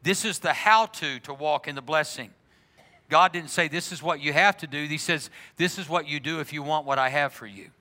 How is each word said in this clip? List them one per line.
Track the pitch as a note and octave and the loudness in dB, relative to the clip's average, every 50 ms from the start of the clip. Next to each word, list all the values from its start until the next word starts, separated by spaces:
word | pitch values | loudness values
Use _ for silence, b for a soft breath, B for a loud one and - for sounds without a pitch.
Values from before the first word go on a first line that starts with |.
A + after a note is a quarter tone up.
| - | 0
This | D#3+ G3 - - | 0 0 0 0
is | A3+ F#3 - | -4 -4 -2
the | - F3+ C#3+ | 0 -2 0
how | - - G#3 A3 A3 A3+ | 2 6 6 6 6 6
to, | G#3 - - - D3 C3+ B2 | 2 -2 -6 -6 -6 -6 -6
to | _ - C#3+ | _ -12 -12
walk | C#3 D3 D3+ D3+ C#3 - | -4 -2 0 0 0 -2
in | - D3 | -4 -10
the | C3+ C3 | -10 -6
blessing. | A#2+ D#3 D#3 D3+ D3+ - - B2+ G#2 - _ _ b b b b b b b b b b b b _ | 0 0 0 0 0 -4 -12 -12 -14 -16 _ _ b b b b b b b b b b b b _
God | D3+ D#3 F3+ F#3 E3 | 6 6 6 6 4
didn't | F3 E3 C#3+ | -2 -8 -4
say, | - - E3+ D#3 | 0 0 0 0
"This | C#3+ E3+ E3+ - F#3 | 0 -4 -6 -6 -10
is | D3 C#3+ | -6 -2
what | E3 E3 D3 | -2 -2 0
you | C#3 D3 C#3+ | 0 0 2
have | D3+ F3+ G3+ F#3+ - | 4 4 4 4 2
to | - | -6
do." | D#3 C3 D3 D3 | -8 -6 -6 -4
He | D3+ D3+ D3+ | -4 -6 -6
says, | - - E3+ D3+ - - B B B B B | -2 -2 -2 -2 -2 -8 B B B B B
"This | _ E3 F3+ - - | _ -2 -2 -2 -4
is | F#3 C#3+ | -8 -2
what | D#3+ F3 D#3 D3 | -2 -2 -2 -2
you | D3 D3 | -8 -6
do | B2+ C#3+ E3 D#3+ | -6 -6 -6 -6
if | D3 - D3+ | -6 -8 -8
you | D3+ C#3+ | -10 -6
want | C#3+ D#3 D#3 D3 | -4 -4 -4 -2
what | C#3 C#3 C3+ | 0 0 2
I | C3 C3 | 2 0
have | C3 D3 C#3+ C#3 - | 2 0 0 -2 -4
for | - B2 | -8 -16
you." | G#2+ G2 G2 F#2 F2 _ _ | -16 -16 -18 -18 -20 _ _